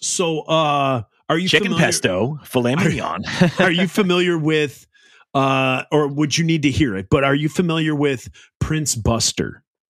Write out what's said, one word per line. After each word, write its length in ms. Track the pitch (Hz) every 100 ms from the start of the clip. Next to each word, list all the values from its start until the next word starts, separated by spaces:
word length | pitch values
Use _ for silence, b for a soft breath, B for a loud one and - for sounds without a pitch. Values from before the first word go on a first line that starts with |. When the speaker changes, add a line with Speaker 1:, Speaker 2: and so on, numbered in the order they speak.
Speaker 1:
So, 380 | - - 165 156
uh, 600 | - 160 151 143 139 127 104 _ -
are 100 | 165
you 100 | 185
Speaker 2:
Chicken 180 | - 208
Speaker 1:
familiar 180 | 208 135
Speaker 2:
pesto, 520 | - 110 92 120 151
filet 300 | - 127 120
Speaker 1:
Are, 100 | 147
Speaker 2:
mignon. 380 | 165 117 80 85 - -
<laughs> 180 | 175 -
Speaker 1:
are 120 | 185
you 160 | 175 180
familiar 480 | - 185 180 180 165
with, 480 | 151 156 147 - _ b b b b
uh, 480 | 139 135 135 131 131 -
or 140 | 151 143
would 280 | 143 151 156
you 60 |
need 180 | 165 165
to 80 | 143
hear 260 | 123 139 95
it? 120 | 95
But 120 | 147
are 100 | 139
you 140 | 143 151
familiar 460 | - 175 165 156
with 340 | 151 143 131 - B B -
Prince 340 | - 156 143
Buster? 680 | 117 110 113 - - 60 - _ _